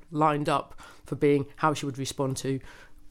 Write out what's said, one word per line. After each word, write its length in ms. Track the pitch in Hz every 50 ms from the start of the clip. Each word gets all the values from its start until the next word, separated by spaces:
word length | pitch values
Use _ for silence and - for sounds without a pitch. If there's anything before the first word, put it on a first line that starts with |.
| - -
lined 380 | 160 151 156 156 147 147 151
up 320 | 165 143 139 - - - - - - - - -
for 100 | - 151
being 320 | 123 151 143 143 143 139 - -
how 160 | - 160 156 147
she 120 | - 147
would 120 | 139 120
respond 400 | 131 135 - - - 139 131 131
to 240 | - - 135 135 127 - - - - - - - - - -